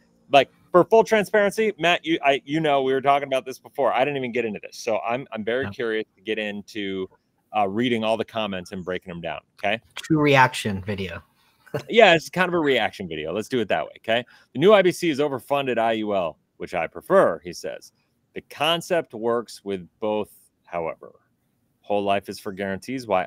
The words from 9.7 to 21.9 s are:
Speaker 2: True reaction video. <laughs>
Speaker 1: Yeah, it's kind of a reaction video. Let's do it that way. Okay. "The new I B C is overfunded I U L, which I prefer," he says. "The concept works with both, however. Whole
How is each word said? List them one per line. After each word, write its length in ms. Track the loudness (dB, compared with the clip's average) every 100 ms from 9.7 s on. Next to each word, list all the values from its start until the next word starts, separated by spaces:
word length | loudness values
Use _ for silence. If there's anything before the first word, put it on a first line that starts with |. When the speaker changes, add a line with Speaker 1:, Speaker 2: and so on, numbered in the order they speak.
| -4 -8
Speaker 2:
True 260 | -14 -2 2
reaction 640 | 6 6 6 4 -4 -4
video. 400 | -6 -8 -8 -12 -18
<laughs> 40 | _ _ _ _ -10 0
Speaker 1:
Yeah, 260 | 6 6
it's 160 | 6 0
kind 160 | -2 0
of 80 |
a 60 | 0
reaction 480 | 2 2 0 -4 -10
video. 240 | -8 -6
Let's 160 | -6 -4
do 100 | -2
it 80 | 0
that 180 | -2
way. 100 | -2 -8
Okay. 260 | -2 -2 -2 -12 _
"The 80 | 2
new 120 | 6
I 80 | 6
B 120 | 6
C 180 | 2 0
is 80 | 0
overfunded 580 | -2 -4 -2 -2 0 0
I 160 | 0
U 200 | 0 -2
L, 240 | -2 -2 -6 _ -16
which 140 | -8
I 140 | -6 -6
prefer," 540 | -8 0 4 4 0
he 100 | -8
says. 380 | -12 -12 -12 -16 _ _ _ _
"The 80 | -18
concept 720 | -16 -6 -2 -2 -2 -4 -4
works 520 | -6 -2 -2 -4 -12
with 200 | -8 -8 -8 _
both, 320 | -2 -2 -4 -10 _ _ _
however. 440 | -6 -6 -8 -16 -20 _ _ _ _ _ _
Whole 240 | -4